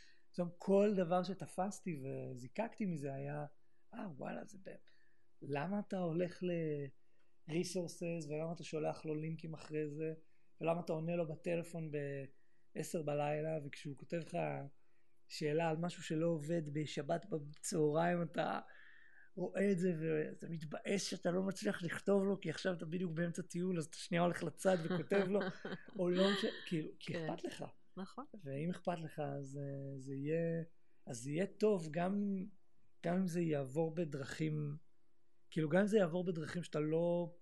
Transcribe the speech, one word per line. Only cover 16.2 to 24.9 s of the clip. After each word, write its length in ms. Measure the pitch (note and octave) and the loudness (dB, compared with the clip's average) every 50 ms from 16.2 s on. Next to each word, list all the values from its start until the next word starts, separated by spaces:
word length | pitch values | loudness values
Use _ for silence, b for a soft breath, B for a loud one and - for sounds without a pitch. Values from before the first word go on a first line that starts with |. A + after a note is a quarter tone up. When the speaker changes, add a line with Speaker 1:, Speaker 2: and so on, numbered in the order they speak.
| E3 | 4
Speaker 1:
עובד 460 | E3+ E3+ D3+ D3 D3+ E3+ E3+ D3+ D3 C#3+ | 4 2 2 0 0 0 0 0 0 -2
בשבת 520 | D#3 D3+ - - D#3+ C#3 C#3 - - - | -2 -2 -2 -2 -2 0 0 0 0 0
בצהריים, 960 | - D#3 D#3 C#3+ D3 D#3 - - - F#3 D#3+ D3+ D3 D3 D#3+ E3+ F3 F3 F3 | -2 -4 -4 -4 -6 -10 -8 -4 0 4 6 6 6 6 6 6 6 4 4
אתה 380 | F3 E3+ - E3 D#3 - - - - B B B B B B B B B B B B B B | 2 0 0 0 0 2 0 -2 -4 B B B B B B B B B B B B B B
רואה 360 | F#3 F3+ - - F#3+ G3 G3+ | -6 -4 -2 2 2 4 4
את 80 | G3 E3 | 4 4
זה, 140 | F#3 F#3 E3 D#3 | 4 2 2 2
ואתה 480 | D#3+ D#3+ D#3 D3+ D#3 - - - D#3 D3+ | 2 2 2 2 0 -2 -4 -8 -8 -8
מתבאס 540 | E3+ D#3 D#3 D3 - - - - G3+ F#3 - | -6 -6 -6 -6 -8 -4 -2 0 0 0 0
שאתה 280 | - G3+ F3+ - F3 | -2 -2 0 0 2
לא 120 | E3+ F#3 F#3+ | 2 2 2
מצליח 400 | G3 F#3 - G#3 G#3 F#3+ - F3 | 0 -2 0 0 0 0 0 -2
לכתוב 400 | D#3+ - - - F#3+ G3+ G3 F#3+ | -4 -4 0 4 4 4 6 6
לו, 140 | G3+ G3 F#3+ | 4 2 0
כי 80 | - D#3+ | 0 -2
עכשיו 240 | C#3+ - - F#3+ F3+ | -2 0 0 0 0
אתה 120 | E3 F3+ | -2 -2
בדיוק 260 | D#3 E3 F3+ F#3+ E3+ | -2 -2 -2 -2 0
באמצע 300 | D#3 D#3+ F3 E3+ E3 F#3 | 0 0 0 0 0 -4
טיול, 360 | E3+ - - F3 F3+ F#3 F#3 | -6 -4 -2 0 0 2 2
אז 80 | E3 C#3+ | 0 -2
אתה 120 | - - | -4 -6
שנייה 260 | - - - F3 E3+ F3 | -10 -4 0 4 4 4
הולך 200 | F3 E3 - E3+ | 4 4 2 -2
לצד 340 | D#3 - - - F#3+ F#3 F3 D#3+ | -4 -2 2 4 6 6 6 4
וכותב 420 | - | 2